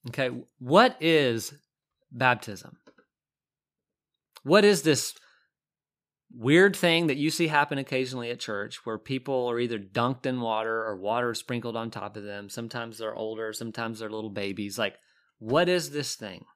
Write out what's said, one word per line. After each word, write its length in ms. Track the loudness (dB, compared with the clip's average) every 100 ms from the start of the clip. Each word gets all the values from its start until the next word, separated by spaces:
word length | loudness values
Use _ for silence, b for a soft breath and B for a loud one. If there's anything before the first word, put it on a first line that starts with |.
| -8
Okay, 200 | -2 -2 -4 -14 _
what 360 | 4 6 6 4
is 540 | 4 6 4 0 -4 -14 _ _ _ _ _
baptism? 640 | 2 2 2 -4 -14 -16 -20 _ _ _ _ _ _ _ _ _ _ _ _ _ _ _ -12
What 200 | 4 6
is 200 | 8 6
this 300 | 4 2 0 -10 b b b _ _ _ _ _ _ _ _
weird 400 | -4 4 8 6
thing 340 | 6 2 4 2
that 100 | 2
you 120 | 0
see 180 | 0 2
happen 300 | 2 2 -2
occasionally 540 | -2 -2 -2 -4 -6
at 80 | -8
church 460 | -6 -6 -8 -10 -8
where 120 | -8
people 540 | -6 -8 -2 -2 -2
are 80 | -2
either 180 | -2 -4
dunked 480 | -4 0 0 0 -4
in 140 | -2
water 460 | -2 -2 0 -2 -4
or 100 | -6
water 380 | -2 0 -2
sprinkled 420 | -4 -6 -6 -4 -6
on 160 | -8
top 240 | -8 -10 -10
of 80 |
them? 240 | -12 -12 -12
Sometimes 500 | -12 -10 -8 -10 -8
they're 160 | -8
older, 380 | -6 -6 -6 -8
sometimes 480 | -8 -8 -6 -8 -6
they're 100 | -8
little 200 | -8 -6
babies. 500 | -6 -6 -6 -6 -2
Like, 160 | -4 -4 _ _ _ _
what 280 | 0 2 4
is 240 | 2 0
this 240 | -6 -6 -8
thing? 300 | -10 -14 -20